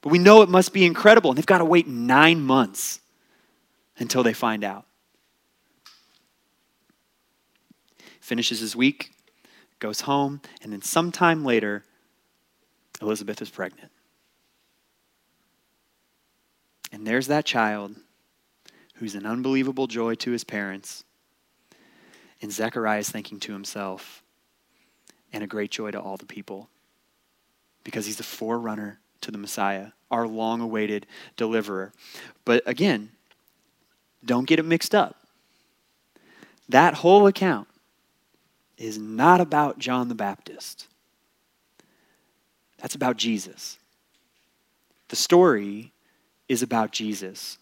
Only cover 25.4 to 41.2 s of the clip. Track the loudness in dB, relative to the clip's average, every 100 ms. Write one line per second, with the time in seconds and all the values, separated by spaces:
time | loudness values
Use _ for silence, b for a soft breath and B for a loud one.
25.4 | -10 -8 -8 -8 -10 -10 -12 -14 -16 -20
26.4 | -16 -16 -18 _ _ _ _ _ _ _
27.4 | _ _ _ _ -12 -10 -8 -10 -14 -10
28.4 | -6 -6 -6 -8 -10 -16 _ _ -14 -12
29.4 | -12 -6 -4 -6 -12 _ _ -4 -4 -4
30.4 | -4 -4 -4 -4 -4 -6 -10 B B -6
31.4 | -2 -2 -4 -8 -10 _ B B B B
32.4 | 0 0 0 0 0 0 -4 _ _ _
33.4 | _ _ _ _ _ _ _ _ -4 -2
34.4 | 2 0 2 -2 0 0 0 -6 _ _
35.4 | _ _ _ _ _ _ _ _ b b
36.4 | b b _ 4 4 4 6 8 6 4
37.4 | -2 -2 -8 _ _ _ _ _ _ _
38.4 | _ _ _ _ -12 -12 -10 0 4 4
39.4 | 4 0 -2 -4 -6 -4 -4 -6 -6 -8
40.4 | -18 -20 -18 -20 -20 _ _ _